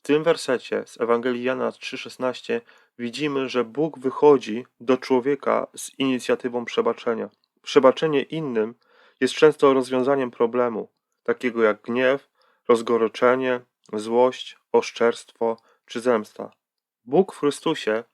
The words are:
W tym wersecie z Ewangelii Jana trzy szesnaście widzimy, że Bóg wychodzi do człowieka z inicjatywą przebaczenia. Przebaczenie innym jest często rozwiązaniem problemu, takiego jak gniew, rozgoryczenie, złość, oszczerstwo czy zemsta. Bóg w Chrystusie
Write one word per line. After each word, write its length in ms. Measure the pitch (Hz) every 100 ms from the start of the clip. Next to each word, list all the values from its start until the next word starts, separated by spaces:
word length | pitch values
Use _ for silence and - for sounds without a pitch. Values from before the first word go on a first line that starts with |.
W 20 |
tym 220 | - 147
wersecie 580 | 160 160 - 120 - 107 107
z 140 | -
Ewangelii 420 | 117 117 127 120
Jana 300 | 123 131 120
trzy 260 | - - 135
szesnaście 600 | 120 - 127 123 - 117 - _ _ -
widzimy, 500 | 120 120 151 139 131
że 160 | 123
Bóg 340 | 113 117 156 135
wychodzi 680 | 131 - 147 139 117 107 123 _
do 180 | 120 127
człowieka 680 | - 131 123 143 - 110 - -
z 220 | - _
inicjatywą 640 | 135 127 - 120 127 120
przebaczenia. 680 | 117 - 117 117 - 113 104 _ _ _
Przebaczenie 600 | - 147 131 127 160 143
innym 520 | - 160 151 117 107 123 _ _ _ _
jest 140 | 127
często 400 | - 156 143 143
rozwiązaniem 560 | 135 127 127 127 139 123
problemu, 580 | - 117 123 123 110 - _ _ _
takiego 400 | - 120 127 117
jak 200 | 110 104
gniew, 460 | - 120 127 135 _ _ _ _ -
rozgoryczenie, 920 | 117 117 117 110 - 123 127 131 123 123 _ _
złość, 680 | 107 107 117 127 127 - - _
oszczerstwo 840 | 117 - - 117 117 - _ 117 113 _ _ _
czy 140 | 123
zemsta. 500 | 120 113 107 - - _ _ _ _ _
Bóg 300 | 117 143 190
w 40 | -
Chrystusie 680 | 147 139 160 156 - 110 120